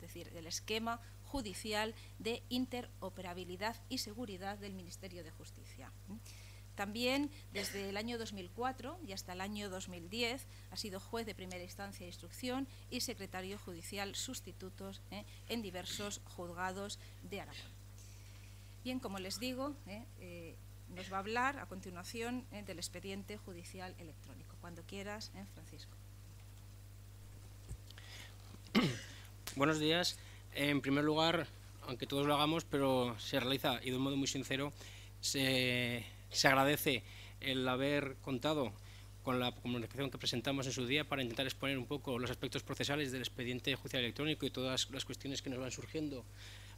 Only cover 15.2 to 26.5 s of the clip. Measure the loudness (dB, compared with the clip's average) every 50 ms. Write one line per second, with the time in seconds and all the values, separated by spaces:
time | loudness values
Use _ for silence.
15.2 | -10 -10 -12 -12 -6 -4 -2 -2 -2 -2 -4 -4 -4 -4 -4 -2 -2 -4 -4 -6
16.2 | -8 -10 -8 -8 -6 -6 -4 -2 -2 0 0 -2 -4 -4 -6 -8 -8 -12 -12 -12
17.2 | -8 -6 -6 -6 -6 -6 -8 -10 -10 -10 -12 -12 -14 -12 -12 -12 -12 -12 -12 -12
18.2 | -12 -14 -14 -14 -12 -12 -12 -12 -12 -12 -12 -8 -6 -4 -4 -4 -4 -4 -4 -4
19.2 | -4 -4 -4 -2 -2 -2 0 0 -2 -2 -4 -6 -8 -8 -8 -8 -10 -12 -12 -12
20.2 | -10 -10 -10 -10 -10 -10 -12 -12 -12 -12 -12 -12 -12 -10 -8 -8 -6 -2 -2 -2
21.2 | 0 2 4 4 4 4 2 0 -4 -6 -6 -6 -6 -6 -8 -6 -8 -6 -4 -2
22.2 | 0 0 0 -2 -4 -6 -8 -8 -6 -6 -6 -4 -6 -6 -6 -6 -6 -6 -6 -6
23.2 | -6 -6 -8 -8 -8 -10 -10 -10 -10 -10 -8 -8 -8 -8 -8 -10 -12 -12 -12 -12
24.2 | -12 -12 -12 -12 -12 -12 -12 -10 -10 -10 -10 -10 -8 -8 -6 -6 -4 -4 -4 -6
25.2 | -6 -8 -8 -10 -10 -10 -10 -12 -12 -12 -12 -12 -12 -12 -12 -12 -12 -12 -12 -12
26.2 | -12 -12 -12 -12 -12 -12